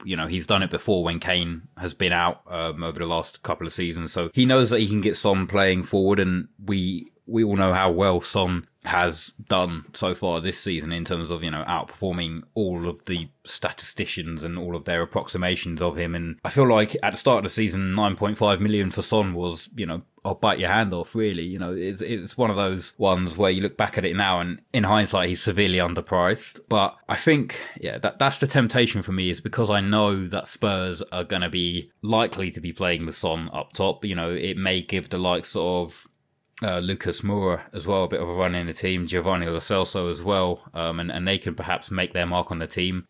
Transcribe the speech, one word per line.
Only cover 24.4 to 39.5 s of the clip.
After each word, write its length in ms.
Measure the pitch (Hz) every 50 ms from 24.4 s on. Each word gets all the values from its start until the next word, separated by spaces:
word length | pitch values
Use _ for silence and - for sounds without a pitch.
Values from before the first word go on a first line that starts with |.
and 200 | 87 87 87 - _ _ -
in 100 | 123 104
hindsight, 440 | 95 107 107 101 92 - 95 90 90
he's 120 | 90 85 -
severely 360 | 110 92 101 104 92 90 90
underpriced. 840 | 90 87 87 85 - - 98 90 87 92 107 - - - - - - -
But 260 | 113 104 98 - - - _ -
I 80 | -
think, 460 | - - 165 156 147 127 - - - - - - -
yeah, 160 | - - - -
that, 200 | - 104 - -
that's 200 | 135 139 135 -
the 80 | 143
temptation 560 | 139 - 143 120 110 - 127 120 113 - 104 92
for 100 | - 92
me, 180 | 92 92 90
is 100 | 87 -
because 300 | - 107 - - 117 104
I 100 | 104 101
know 460 | 98 101 104 107 104 101 98 95 95 87
that 180 | 98 98 -
Spurs 540 | - - - - 104 98 92 92 92 87 80 98 -
are 140 | - 90 87
gonna 260 | - 101 92 90 85
be 400 | 76 92 87 87 87 87 - - _ _ -
likely 480 | 104 113 110 117 - - - 95 90 -
to 80 | -
be 120 | 78 87 82
playing 320 | - 95 90 85 82 82
with 100 | 80 76
Son 320 | - - 82 80 82 82 78 78
up 200 | 76 - - -
top. 320 | - 98 98 - - -
You 100 | 104 92
know, 160 | 87 82 85
it 260 | 90 85 71 95 92 98
may 240 | 95 95 92 92 85
give 260 | - 101 92 - -
the 100 | 98 90
likes 380 | 92 90 90 87 87 - -
of, 500 | 101 82 87 90 87 87 82 - - - - _ _ _ _ _ _ _ _ _ - 113
uh, 160 | 104 90 87
Lucas 420 | 87 90 98 - - 92 85 - -
Moura 400 | 101 101 104 98 92 87 82 - - -
as 100 | 98 76
well 200 | 90 101 95 92
a 40 | 85
bit 140 | - - 87
of 60 | 85
a 40 | 87
run 220 | 90 92 90 87
in 140 | 90 85 85
the 40 | 80
team, 340 | - - 92 92 90 87 80
Giovanni 360 | 90 90 82 92 95 90 85
Lo 120 | 82